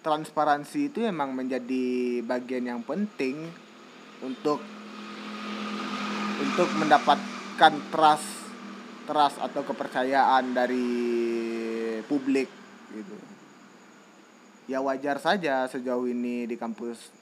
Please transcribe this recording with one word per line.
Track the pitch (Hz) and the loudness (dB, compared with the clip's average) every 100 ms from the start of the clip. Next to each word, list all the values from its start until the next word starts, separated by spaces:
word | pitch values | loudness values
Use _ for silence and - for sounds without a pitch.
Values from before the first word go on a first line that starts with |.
transparansi | 160 151 156 - 151 147 147 151 143 | 2 0 0 0 4 2 0 -2 -2
itu | 170 | 0
emang | 226 170 139 131 | -2 0 -2 -2
menjadi | 131 127 120 131 127 123 123 120 | -2 -2 -2 0 0 0 0 0
bagian | 113 127 123 127 | -2 -4 -2 -4
yang | 123 120 | -4 -6
penting | 117 156 208 - 135 143 165 170 - - - - - - | -4 -4 -4 -2 -4 -2 -8 -12 -20 -20 -20 -20 -20 -12
untuk, | 131 127 151 143 107 - - - - - - - - - - - - - - - - - | -10 -4 0 0 -4 -14 -14 -14 -12 -12 -10 -10 -8 -6 -6 -6 -6 -6 -4 -4 -4 -2
untuk | 139 135 175 151 | 0 2 2 4
mendapatkan | 156 147 - 143 - - - - 160 151 - | 6 6 6 2 2 -10 -10 6 6 6 -4
trust, | 160 156 151 - - - - - - - - | 6 6 6 0 -10 -14 -14 -14 -14 -16 -14
trust | - 151 143 - | -4 4 4 2
atau | 127 143 | -4 -4
kepercayaan | 135 127 135 135 131 135 131 131 127 127 | -4 -4 -2 0 2 6 6 6 4 2
dari | 123 127 123 120 120 117 117 117 113 113 113 113 113 110 107 | 2 2 2 2 2 2 2 0 -2 -4 -4 -4 -4 -4 0
publik | 143 131 135 127 - - - - 107 | 0 2 2 2 -6 -20 -20 -14 -12
gitu. | 98 101 90 - - - - - - - - - - - - - - | -12 -14 -16 -20 -20 -20 -20 -20 -20 -20 -20 -20 -20 -20 -20 -20 -6
Ya, | 131 | -2
wajar | 135 135 143 139 | 0 0 -2 0
saja | 156 196 160 135 127 | 2 2 2 0 0
sejauh | 135 127 123 123 | -2 -2 0 0
ini | 120 123 120 117 | -2 -2 -2 -4
di | 117 | -4
kampus | 117 110 120 113 - - | -6 -6 -8 -10 -14 -20